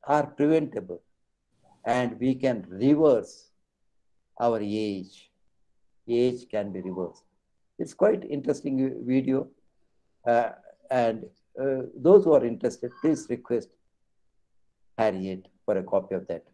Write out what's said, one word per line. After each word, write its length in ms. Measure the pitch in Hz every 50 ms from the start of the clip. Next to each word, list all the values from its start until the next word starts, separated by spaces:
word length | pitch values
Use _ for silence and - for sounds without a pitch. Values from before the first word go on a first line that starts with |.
| -
are 220 | 143 147 151 143 -
preventable 760 | - - 147 151 160 160 151 131 - 110 92 92 87 - - _ _ _ _ _ _ _ _ _ _ _ _ _ _ _ -
and 340 | 113 120 127 123 117 117 104
we 180 | 120 131 127
can 300 | 131 131 131 120 107 90 90
reverse 840 | 90 95 117 139 151 147 160 151 127 110 92 - - - _ _ _ _ _ _ _ _ _ _ _ _ _ _ _ _ _ _ _ -
our 200 | 117 120 113 110
age. 680 | 104 101 104 107 107 107 98 95 92 - - - - _ _ _ _ _ _ _ _ _ _ _ _ _ _ _ _ -
Age 400 | 117 117 123 127 123 123 - -
can 220 | - 107 101 101
be 80 | 90 92
reversed." 440 | 87 92 92 90 90 82 - - _ _ _ _ _ _ _ _ _ _ _ -
It's 160 | 170 160 -
quite 300 | - 185 208 - 190 -
interesting 840 | - 147 143 - - 139 - - 147 135 131 131 131 - - 120
video. 440 | 123 131 135 131 131 131 135 147 - - _ _ _ _ _ _ _ _ _ _ _ _ _ _
Uh, 260 | 120 117 117 117 107 - - _ - - _ _ -
and, 360 | 131 127 117 117 113 113 - - - _ _ _ _ -
uh, 220 | 135 135 135 131 127 - -
those 300 | - 127 165 196 202 190
who 80 | 165 151
are 120 | 135 120
interested, 460 | 120 117 95 - 120 - - - 120 - -
please 260 | - 160 151 - - -
request 400 | 123 117 - - 123 113 - - _ _ _ _ _ _ _ _ _ _ _ _ _ _ _ _ _ _ _ _ _ _ _ _ _ -
Harriet 500 | 110 107 95 95 92 95 95 92 - - _ _ _
for 120 | - 107 95
a 60 | 92
copy 320 | - - 98 95 - 98
of 120 | 92 90 -
that 160 | 85 82 - _